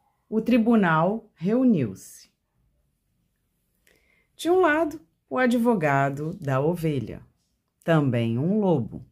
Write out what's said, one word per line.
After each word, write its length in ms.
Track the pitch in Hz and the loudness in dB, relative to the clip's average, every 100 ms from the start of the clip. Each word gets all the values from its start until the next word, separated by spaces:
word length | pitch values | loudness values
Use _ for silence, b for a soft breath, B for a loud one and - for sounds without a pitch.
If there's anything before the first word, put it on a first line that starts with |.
| _ _ _ | _ _ _
O 120 | 214 | -4
tribunal 880 | 220 247 220 226 180 156 175 226 - | 2 2 4 2 2 2 0 -2 -10
reuniu-se. 960 | _ 170 233 262 185 113 95 - - _ _ _ _ _ _ _ _ _ _ _ _ _ _ _ _ _ _ _ _ _ | _ -2 0 2 2 -2 -8 -18 -20 _ _ _ _ _ _ _ _ _ _ _ _ _ _ _ _ _ _ _ _ _
De 160 | _ 320 | _ 0
um 100 | 370 | 2
lado, 400 | 339 302 320 320 _ _ _ | 4 2 -2 -6 _ _ _
o 100 | 254 | -2
advogado 960 | 254 240 233 220 151 139 139 139 156 180 | 0 2 2 0 2 0 0 -4 -8 -8
da 200 | 139 131 | -4 0
ovelha, 640 | 151 175 160 139 110 - - _ _ _ _ _ | 0 -2 -4 -4 -6 -12 -18 _ _ _ _ _
também 540 | - 160 139 120 117 117 | 0 2 2 0 -2 -2
um 200 | 160 214 | -2 0
lobo, 480 | 190 151 113 76 - | 0 0 -2 -12 -18